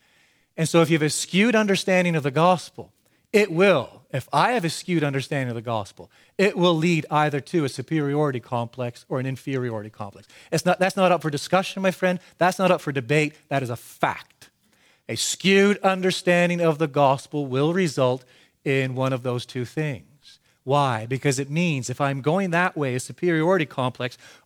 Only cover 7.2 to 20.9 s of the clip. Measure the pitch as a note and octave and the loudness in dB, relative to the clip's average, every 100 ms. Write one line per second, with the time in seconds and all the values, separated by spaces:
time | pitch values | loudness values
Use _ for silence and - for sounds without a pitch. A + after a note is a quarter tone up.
7.2 | D3+ C#3+ - F3 C#3 - B2+ D#3+ C#3+ C#3+ | 0 -2 -2 -2 -2 -4 -6 -4 -2 0
8.2 | D3+ B2+ - B2 A#2 - B2 - - C#3+ | 0 -2 -4 -6 -4 -6 -8 -10 -8 -6
9.2 | C3 C3 - C3+ B2 A2 G#2+ - G2+ - | -4 -8 -6 -6 -4 -8 -10 -14 -14 -16
10.2 | - - - D#3+ F3+ F3+ F#3 G3 F#3 F3 | -20 -20 -6 -2 0 2 0 2 4 4
11.2 | D#3 C#3+ - F#3 F#3+ - F#3+ F3 F#3 F3+ | 0 -4 0 0 0 -2 -2 0 0 -2
12.2 | - - F3 F#3 F#3 F3 - C#3 A#2 D3+ | -6 0 0 2 2 2 0 -4 0 0
13.2 | D3 - - C#3 B2 A#2 - - C#3 - | 0 -4 -6 -4 -4 -8 -12 -4 -2 -2
14.2 | - _ - _ _ _ _ _ - A#2 | -10 _ -20 _ _ _ _ _ -10 -6
15.2 | - - F#3 G3 G3+ G3+ G3 F#3+ F#3 F3 | -4 -2 2 4 4 2 0 0 -2 -2
16.2 | - F3 F3 F3 E3 D3+ D#3+ C#3 C#3 C3+ | 2 2 2 2 0 2 0 2 2 2
17.2 | - D3+ C#3 B2+ D3+ F3+ F3 C3 B2+ C3 | -2 -8 -4 0 0 2 0 0 0 0
18.2 | - _ _ _ D3+ C3+ C3 B2+ C3 C3 | -8 _ _ _ -2 0 0 -2 -2 -2
19.2 | B2 B2 - C3 A#2+ - D3+ A#2 - _ | -4 -6 -6 -8 -8 -6 -6 -6 -14 _
20.2 | _ _ _ _ B2+ C#3+ C3+ | _ _ _ _ -2 0 2